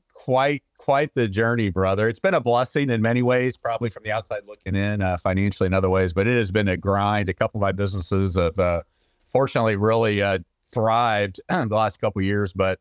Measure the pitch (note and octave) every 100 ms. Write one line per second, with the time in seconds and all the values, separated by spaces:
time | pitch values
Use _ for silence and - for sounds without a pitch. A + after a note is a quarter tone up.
0 | _ - - B2+ C#3 C#3+ _ _ - C#3
1 | D3+ - A2+ F#2+ A2+ A#2+ G#2 F2+ F#2+ G2
2 | A2 A2+ F#3+ E3+ A#2+ A#2+ B2 D3 C#3 A#2
3 | A2+ B2 B2 B2+ B2+ - B2 A2+ A#2 -
4 | A2 G#2+ - G#2 G2+ G#2 F#2+ G2 G2+ G#2
5 | F#2 F2 F#2+ F#2 G2+ - F#2+ F#2+ F#2 F#2+
6 | F#2 F2 G#2 B2 G2+ G#2 G2+ F2+ G2 G2
7 | G2+ G#2 F#2+ - A2+ G#2+ G2 F#2+ G2+ G2
8 | F2 G2 G2 F2+ E2+ E2 F2+ E2+ - _
9 | _ _ _ B2+ C3+ C3+ A2 G2+ A2 A2+
10 | A2+ G2+ G2+ F#2+ - _ _ B2 A2 A2+
11 | A#2+ G#2 G2+ - - F3 A#2 G#2+ G#2+ -
12 | A2 G2+ F#2+ G#2 G2 G2 F#2+ F#2